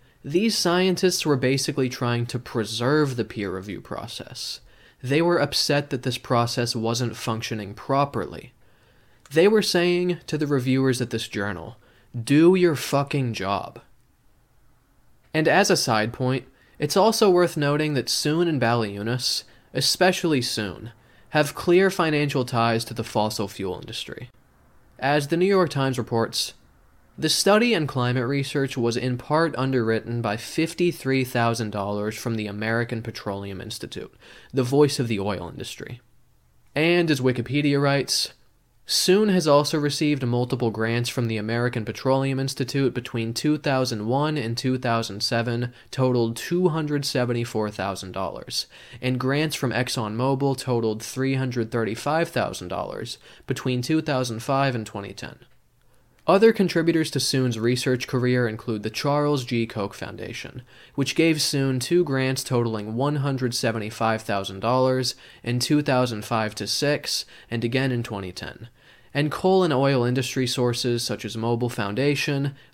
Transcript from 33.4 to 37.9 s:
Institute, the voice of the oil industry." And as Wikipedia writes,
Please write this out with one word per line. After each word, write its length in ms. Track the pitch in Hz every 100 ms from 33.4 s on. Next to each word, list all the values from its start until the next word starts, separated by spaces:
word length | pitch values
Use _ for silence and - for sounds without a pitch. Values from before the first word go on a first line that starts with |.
| 101 95
Institute, 520 | 104 - - - - - - - -
the 100 | 135
voice 360 | 123 139 147 143
of 80 | 117
the 140 | 104
oil 260 | 98 90 85
industry." 540 | - 92 - - 123 _ _ _ _ _ _ _ 143
And 340 | 165 175 170
as 120 | 139
Wikipedia 600 | 127 123 117 143 147 139
writes, 520 | 143